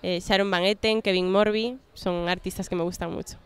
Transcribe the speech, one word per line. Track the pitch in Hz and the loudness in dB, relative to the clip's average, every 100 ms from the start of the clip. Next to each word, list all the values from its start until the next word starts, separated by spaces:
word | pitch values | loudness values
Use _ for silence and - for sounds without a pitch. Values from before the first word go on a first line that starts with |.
eh, | - 180 | -2 -4
Sharon | - 190 202 | 2 2 4
Van | 185 | 2
Etten, | 185 208 220 220 | 2 2 2 2
Kevin | 214 185 180 | 2 2 4
Morby, | 196 214 214 226 254 _ | 4 4 2 -4 -8 _
son | - - 175 170 | -8 -4 -2 -2
artistas | 180 190 - 190 | -2 -4 -8 -4
que | 180 | -2
me | |
gustan | 170 180 170 | -2 -4 -6
mucho. | 170 - - | -6 -10 -14